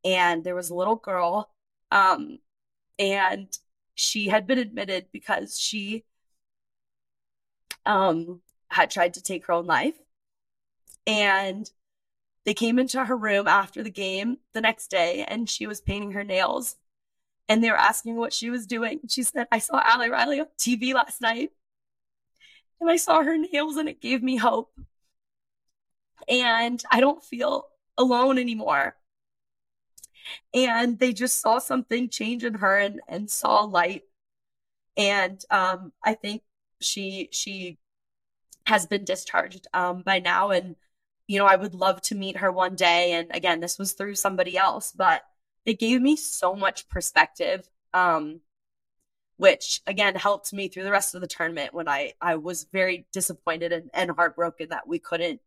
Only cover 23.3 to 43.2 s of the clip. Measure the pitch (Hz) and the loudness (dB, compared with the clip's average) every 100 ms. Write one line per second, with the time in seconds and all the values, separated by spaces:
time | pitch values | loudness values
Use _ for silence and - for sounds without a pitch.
23.3 | 330 349 294 311 294 302 - 233 254 254 | 0 0 -2 -2 -4 -6 -6 -4 -2 0
24.3 | 254 226 220 - - - _ _ _ _ | 2 2 2 -6 -20 -20 _ _ _ _
25.3 | _ _ _ _ _ _ _ _ _ - | _ _ _ _ _ _ _ _ _ 0
26.3 | 247 247 226 233 247 - 240 269 - - | 2 2 2 0 -4 0 4 4 2 -8
27.3 | 240 - - - _ _ - 254 247 262 | -4 -2 -2 -6 _ _ 0 2 4 4
28.3 | 254 247 220 - 143 135 - _ _ _ | 4 0 -4 0 0 0 -6 _ _ _
29.3 | _ _ _ _ _ _ - - _ - | _ _ _ _ _ _ -20 -20 _ -18
30.3 | - _ 247 254 233 247 233 254 202 247 | -18 _ 0 2 2 0 2 0 0 -2
31.3 | - 226 240 - 262 240 233 247 - 220 | 0 2 2 2 -4 -2 -4 -4 -4 -6
32.3 | 247 240 214 196 196 202 202 - 180 208 | -4 -6 0 2 4 2 -4 -12 -10 -6
33.3 | - - 208 214 185 175 196 _ _ _ | -2 4 4 4 2 2 -2 _ _ _
34.3 | _ _ _ _ _ _ - 202 202 185 | _ _ _ _ _ _ 0 2 2 0
35.3 | 190 - 202 185 185 185 _ 214 220 208 | -4 0 2 2 -2 -8 _ -2 -2 -6
36.3 | 214 _ _ _ _ - - 196 196 - | -10 _ _ _ _ -6 -4 -6 -8 -8
37.3 | - - 196 180 160 _ _ _ _ _ | -8 -8 -8 -12 -14 _ _ _ _ _
38.3 | _ _ _ - 214 170 202 196 185 - | _ _ _ 2 2 2 -4 -2 -6 -2
39.3 | 175 185 185 - 185 180 180 180 190 180 | -2 -2 -10 -6 -2 -2 -2 0 0 2
40.3 | 180 202 185 185 165 _ _ _ _ - | 2 2 0 -2 -16 _ _ _ _ -4
41.3 | 196 202 190 202 180 190 185 - 202 190 | 4 6 6 2 0 0 0 -4 -6 -6
42.3 | 190 196 185 185 185 180 170 175 170 | -2 -2 0 -2 2 4 4 2 0